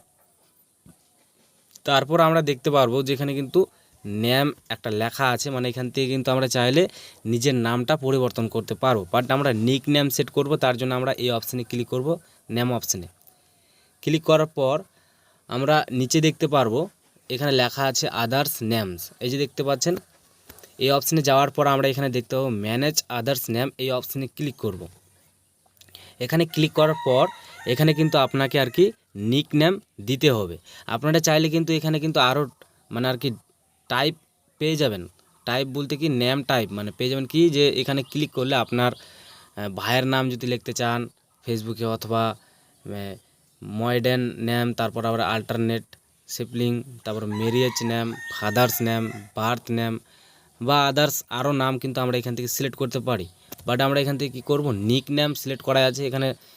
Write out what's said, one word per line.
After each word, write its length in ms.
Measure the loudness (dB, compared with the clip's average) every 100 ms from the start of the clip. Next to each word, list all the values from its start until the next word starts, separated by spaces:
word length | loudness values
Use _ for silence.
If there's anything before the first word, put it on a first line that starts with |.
| -10 _ _ _ _ _ _ _ -20 -20 _ _ _ _ _ _ _ -10
তারপর 360 | 0 2 4 4
আমরা 220 | 4 4
দেখতে 280 | 2 0 2
পারবো 340 | 4 4 2
যে 100 | 0
এখানে 200 | -2 -2
কিন্তু 320 | -4 0 2 2 _ _ _ -8
নেম 460 | -2 2 2 2 -2 -8
একটা 200 | -8 -4
লেখা 380 | -2 -2 0 0
আছে, 200 | 0 -2
মানে 200 | -4 -4
এখান 220 | -4 -6
থেকে 160 | -4 -2
কিন্তু 240 | -2 0
আমরা 160 | 2 2
চাইলে 400 | 2 4 4 2 -2 -20 -10 -4
নিজের 300 | 0 2 2
নামটা 400 | 0 0 0 0
পরিবর্তন 520 | 0 0 0 -2 -4
করতে 280 | -4 -6 -2
পারবো। 300 | 2 2 0
But 180 | -2 0
আমরা 220 | 0 2
নিকনেম 560 | 2 2 0 2 2 2
সেট 200 | 0 -2
করব, 260 | 0 0 2
তার 220 | 2 0
জন্য 180 | -2 -2
আমরা 160 | -2
এই 200 | -2 -2
অপশানে 320 | -2 -4 -8
ক্লিক 240 | -6 -6 -4
করব, 300 | -4 -2 -4 -8 _ -6
নেম 220 | -2 0
অপশানে। 360 | -2 -4 -6 -8 _ _ _ _ _ _ _ _ _
ক্লিক 220 | -2 0
করার 240 | 4 4 2
পর 360 | 0 0 0 -6 _ _ _ _ _ -8
আমরা 380 | -2 2 2 2
নিচে 300 | -2 0 2
দেখতে 260 | 2 2 2
পারবো 420 | 2 2 0 -2 -8 _ _ -10
এখানে 220 | -4 0
লেখা 320 | 2 2 0 -2
আছে 220 | 0 -2
others 460 | -2 0 0 0 -2
names। 400 | -2 -2 -2 -8 -14 -10
এই 100 | -6
যে 80 | -4
দেখতে 260 | -4 -4
পাচ্ছেন, 320 | -2 0 0 -2 -6 _ _ _ -20 -20 -20 -2
এই 140 | 2
অপশানে 300 | 2 2 2
যাওয়ার 300 | 4 4 4
পর 160 | 2 2
আমরা 200 | 4 2
এখানে 220 | 0 -2
দেখতে 260 | -2 -2 -2
পাবো 140 | -2
ম্যানেজ 540 | -2 -2 -2 0 -2 -4 -4
others 240 | -2 -4 -2
name, 200 | -2 -2 -4
এই 140 | -4
অপশানে 360 | -4 -4 -8 -8
ক্লিক 280 | -6 -8 -6
করব। 320 | -6 -8 -12 -18 _ _ _ _ _ _ _ _ -20 -20 -20 -10
এখানে 260 | -2 0 2
ক্লিক 280 | 2 2
করার 220 | 4 4 4 2
পর 220 | 4 4 0 -18 -8 -2
এখানে 280 | 2 4
কিন্তু 240 | 4 4 4
আপনাকে 420 | 4 2 2 2
আর 100 | 2
কি 220 | 4 4 2 _ -6
নিকনেম 640 | 0 0 2 4 4 2 -6 -10
দিতে 300 | -4 2 4
হবে। 260 | 4 0 -8 -16 -16 -6
আপনারা 320 | -2 2 2
চাইলে 300 | 4 4 4
কিন্তু 240 | 2 0
এখানে 260 | 0 0 0
কিন্তু 200 | 0 2
আরও 300 | 4 2 -2 -6 -20 _ -10
মানে 160 | -4 -2
আর 100 | -2
কি 140 | -4 -6 -12 _ _ _ -4
টাইপ 260 | 0 0 -4 _ _ _ -6
পেয়ে 160 | -2 0
যাবেন। 320 | 0 -2 -8 -16 _ _ -4
টাইপ 220 | -2 -2
বলতে 300 | -4 -6 -2
কি 120 | 0
নেম 340 | 2 2 0
টাইপ, 280 | 0 0 0
মানে 200 | -4 -8 -4
পেয়ে 120 | -4
যাবেন 160 | -2 -2
কি 240 | 4 4
যে 200 | 6 4
এখানে 340 | 2 0 -2
ক্লিক 280 | -2 -4 -4
করলে 240 | -2 0 0
আপনার, 360 | 0 2 0 -2
আহ, 720 | -10 -20 -20 -20 -18 -10 -8
ভাইয়ের 380 | -6 0 0 2
নাম 220 | 0 0
যদি 180 | -4 -4
লিখতে 260 | -6 -6
চান 360 | -4 -2 -2 -6 -14 _ _ -6
Facebook-এ 380 | -6 -6 -6 -4
অথবা, 500 | -4 -2 -2 0 -4
আহ, 800 | _ _ _ _ -14 -12 -12 -14 _ _ _ _
মডার্ন 680 | -10 -4 -2 0 2 0 -2 -4
নেম, 360 | -2 0 -2
তারপর 320 | -2 -4 -4 -2
আবার 160 | -2
অল্টারনেট 640 | -2 -2 -4 -4 -2 -4 -8 -20 _ _ -14
সিবলিং, 560 | -10 -8 -4 -2 -2 -6 -12
তারপর 220 | -10 -8 -6
ম্যারেজ 580 | -4 0 2 0 0
নেম, 300 | -2 -2 -4 -6 -10 -6
ফাদার্স 420 | -2 2 2 2
নেম, 300 | -2 -2 -4 -8 -12 -4
বার্থ 360 | -2 -2 -4
নেম 280 | -4 -2 -6 -10 _ _ _ _ -6
বা 320 | 2 2 2
others 300 | 2 0 0 -6
আরও 220 | -4 -2
নাম 280 | 0 0 -2
কিন্তু 220 | -4 -2
আমরা 160 | -2 -2
এখান 180 | -2 -4
থেকে 120 | -6
সিলেক্ট 300 | -4 -4 -4
করতে 220 | -4 -4
পারি। 260 | -2 -4 -4 -16 -20 -10 -2
But 140 | 0
আমরা 180 | 2 2
এখান 180 | 0 -2
থেকে 140 | -4
কী 100 | -6
করবো, 300 | -2 0 0
নিকনেম 640 | 0 2 0 0 0 0
সিলেক্ট 300 | -2 -8 -6
করা 220 | 0 4 4
আছে, 220 | 2 -4
এখানে 260 | -2 -2 -4 -12